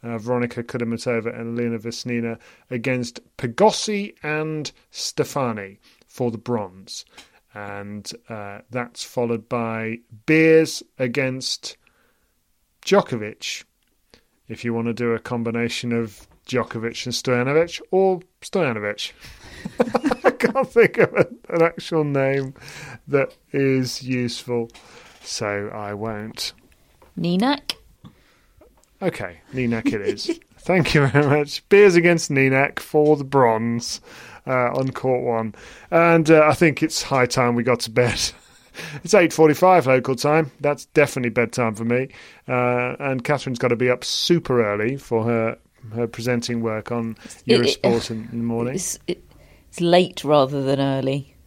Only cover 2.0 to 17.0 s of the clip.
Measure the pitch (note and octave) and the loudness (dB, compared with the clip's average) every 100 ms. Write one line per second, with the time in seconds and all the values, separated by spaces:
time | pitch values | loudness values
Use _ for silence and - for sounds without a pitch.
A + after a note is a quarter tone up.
2 | - A#2+ A#2 A2+ - _ _ B2 A#2 B2+ | -6 -4 -4 -8 -14 _ _ -8 -4 -4
3 | A#2+ - _ - B2+ A#2 G#3 - - G#3 | -4 -10 _ -10 -8 2 2 2 -4 -6
4 | G3+ - D3+ D3+ D#3 D#3 D3 _ _ - | -6 -10 -8 -6 -6 -6 -10 _ _ -12
5 | - - C#3+ - B2+ G#2+ G2 G2 _ _ | -10 -4 -4 -2 -4 -4 -10 -18 _ _
6 | _ - B2 A2+ A#2 A#2+ G2 F#2 F#2+ - | _ -6 -4 -4 -6 -6 -6 -14 -18 -18
7 | - - - _ _ G#2 G2+ G2+ G2+ G#2 | -18 -20 -20 _ _ -14 -12 -12 -12 -12
8 | G2+ - _ A2 G2+ G2+ - B2 A#2+ - | -14 -18 _ -14 -12 -16 -12 -10 -10 -12
9 | - - A#2+ A#2 - B2 A2+ A2+ A2+ A#2 | -10 -4 -2 -4 -4 -6 -4 -4 -6 -10
10 | _ A2 - D#3 D#3+ D#3+ D#3 - - _ | _ -18 0 4 6 6 4 -4 -14 _
11 | B2+ A#2+ C3 C3 B2+ - - - _ _ | -4 -2 -4 -4 -8 -8 -10 -18 _ _
12 | _ _ _ _ _ _ _ _ - F#3+ | _ _ _ _ _ _ _ _ 0 2
13 | - A#2+ G#2+ - - - - _ _ _ | 2 -6 -8 -10 -12 -12 -14 _ _ _
14 | _ _ _ _ _ A2+ B2 A#2 A#2 A2+ | _ _ _ _ _ -8 -4 -4 -4 -2
15 | A#2+ A2+ - B2 A#2 A#2 A#2 - B2 A#2 | -2 -2 -4 -4 -4 -2 -4 -4 -4 -2
16 | A2+ - - _ - B2+ A2+ A#2+ A2+ - | -4 -10 -20 _ -6 -4 -4 -6 -8 -8